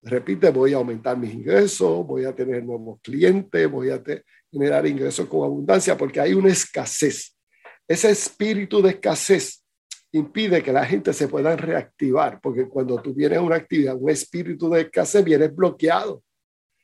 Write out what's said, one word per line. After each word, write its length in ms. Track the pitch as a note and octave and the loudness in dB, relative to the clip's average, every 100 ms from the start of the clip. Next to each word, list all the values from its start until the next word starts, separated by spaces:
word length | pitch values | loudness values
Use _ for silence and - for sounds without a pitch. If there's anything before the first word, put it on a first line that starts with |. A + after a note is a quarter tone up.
Repite, 480 | - B2 A#2+ F#3+ F3+ | -2 -4 -2 2 4
"Voy 240 | B2+ C3+ | 4 2
a 20 | C#3 | 2
aumentar 400 | B2 A2+ A#2+ B2 | -2 -4 -4 -4
mis 180 | A#2 | -6
ingresos, 720 | A#2 A#2+ G3 G3+ - F#3 E3 E3 | -8 0 4 4 2 0 0 -2
voy 180 | C3 | -4
a 100 | C3 | -6
tener 280 | B2+ C3 B2 | -4 -4 -4
nuevos 380 | A#2+ A#2 A2+ A2 | -6 -10 -12 -16
clientes, 680 | - C#3 F3+ G3 F#3+ - D#3+ | -10 0 2 2 0 0 0
voy 200 | C#3 B2+ | -2 -6
a 120 | - | -6
te-, 200 | - D3 _ _ _ | -8 -12 _ _ _
generar 340 | C#3+ C#3+ C#3+ D3+ | -2 0 2 0
ingresos 400 | C#3 C3+ C#3 - | -2 -4 -4 -4
con 140 | D#3 | -2
abundancia", 540 | C#3+ C#3+ C#3+ F#3+ F#3 - | -2 -4 2 2 2 0
porque 240 | C#3 C#3+ | -2 0
hay 140 | D3 | 2
una 160 | F#3+ F#3+ | 4 4
escasez. 840 | F3+ - - B2 - D3 - - _ _ _ - - _ | 2 -2 -6 -6 -2 -2 -2 -14 _ _ _ -20 -20 _
Ese 220 | E3+ A3 | 2 4
espíritu 720 | G#3 - - G#3+ G3+ G3 G#3 | 2 0 -4 -2 -2 0 4
de 80 | F#3+ | 4
escasez 760 | - - D#3 - F#3+ - - _ _ _ - _ | 4 -2 -2 2 2 0 -14 _ _ _ -20 _
impide 500 | D#3 D3 - A3 F3 | -4 -2 -4 2 2
que 100 | C3+ | 2
la 120 | C3+ | 0
gente 280 | B2+ G3 F#3 | 0 0 -2
se 140 | D3+ C#3 | -2 -2
pueda 300 | D3 D3 D#3+ | 0 0 0
reactivar, 800 | D#3+ E3 - _ C#3 C3+ C#3+ - | -2 -4 -6 _ 0 2 0 -2
porque 280 | - B2 B2+ | -6 -4 -4
cuando 320 | C#3 B2+ A#2+ | -2 -4 -4
tú 100 | D3 | -6
vienes 260 | C3 D3 D#3+ | -2 0 2
a 40 | |
una 140 | F3 E3 | 0 -2
actividad, 400 | D#3+ E3 C#3 C3 | -2 0 0 0
un 120 | C3+ | -2
espíritu 600 | D3 - E3+ E3+ D#3 E3 | -2 -4 -8 -8 -4 0
de 120 | E3 | 0
escasez, 420 | D#3+ - - G#3 | 0 -2 2 2
vienes 300 | F3 D3+ D#3 | 4 4 2
bloqueado. 680 | D3 F3+ - D#3 F3 G#3 - _ _ _ _ _ _ | 2 0 2 0 2 -2 -8 _ _ _ _ _ _